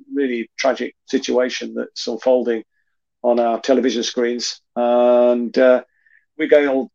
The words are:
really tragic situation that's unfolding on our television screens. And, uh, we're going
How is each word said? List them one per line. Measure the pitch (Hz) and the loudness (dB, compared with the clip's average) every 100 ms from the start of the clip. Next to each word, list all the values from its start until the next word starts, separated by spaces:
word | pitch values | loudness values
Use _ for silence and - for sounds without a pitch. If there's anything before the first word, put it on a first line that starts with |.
| - | -8
really | 135 135 117 110 - | -4 -4 -4 -8 -4
tragic | 135 117 123 - - | -2 -2 -6 -12 -6
situation | 131 - 123 127 - 117 | -4 -2 -2 -2 -4 -10
that's | 113 110 - - | -10 -10 -10 -10
unfolding | 113 131 127 120 113 - _ _ _ _ _ | -4 0 0 0 -4 -8 _ _ _ _ _
on | 123 120 | -2 0
our | 117 113 | 0 -2
television | - 127 127 113 | 0 0 0 -2
screens. | 113 - 120 120 113 - _ - | -4 -4 -4 -4 -8 -12 _ -4
And, | 120 123 123 123 123 120 117 127 | 0 2 4 4 4 2 -2 2
uh, | 127 127 - _ _ _ _ - | 4 4 0 _ _ _ _ -8
we're | 151 | 2
going | 147 143 135 117 | 4 4 0 -4